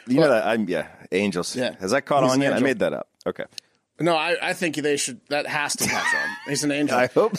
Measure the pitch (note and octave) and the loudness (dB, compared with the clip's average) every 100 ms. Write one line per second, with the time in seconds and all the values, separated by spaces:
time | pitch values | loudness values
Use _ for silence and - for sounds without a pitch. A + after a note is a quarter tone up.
0 | A#2 C3+ D3+ A2+ F#2+ A2+ F#2 E2 - - | 0 4 6 4 2 0 0 -2 -4 -12
1 | - F#2 G#2 F2 E2+ B2+ A#2+ - F#2+ C3+ | -4 0 0 0 -4 -2 -4 -4 -2 -2
2 | - D3 B2+ C3 C#3 G#2 C3+ A2+ F2 C2+ | 2 2 4 4 2 2 0 2 0 -2
3 | - _ - - - - _ _ _ - | -8 _ -8 -6 -10 -12 _ _ _ -4
4 | D#3+ D#3+ E3 E3 D3 F3+ F3 D3+ D3 C#3 | 0 0 0 -2 -4 -4 -4 -2 -2 -2
5 | - A#2+ - C#3+ C#3 D3 C#3+ - G2+ G2+ | -2 -8 -6 -4 -2 -4 -4 -2 -2 -2
6 | - - - - - C#3+ D3 C#3+ D3 B2+ | -2 -2 -4 -8 -6 -4 -2 0 0 2
7 | B2+ - A3 | 2 2 2